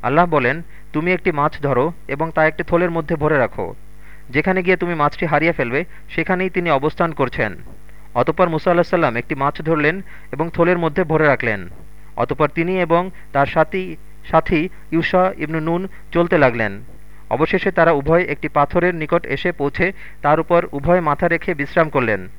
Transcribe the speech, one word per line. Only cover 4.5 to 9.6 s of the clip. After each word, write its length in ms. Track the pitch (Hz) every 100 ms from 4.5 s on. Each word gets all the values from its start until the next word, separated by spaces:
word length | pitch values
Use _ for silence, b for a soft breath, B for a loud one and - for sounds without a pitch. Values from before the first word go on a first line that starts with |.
| 185
গিয়ে 140 | 180 180
তুমি 180 | 180
মাছটি 320 | 170 147 - 170
হারিয়ে 260 | 147 160
ফেলবে, 320 | 165 123 127 175 B B
সেখানেই 400 | - 160 185 190
তিনি 200 | 180 175
অবস্থান 420 | 143 143 - 170
করছেন।" 440 | 151 131 - 110 82 - - - b b
অতঃপর 340 | 120 127 160 180
মূসা 220 | 160 190
আলাইহিস 200 | 170 170
সালাম 260 | 180 151 113
একটি 180 | 120
মাছ 280 | 143 139 -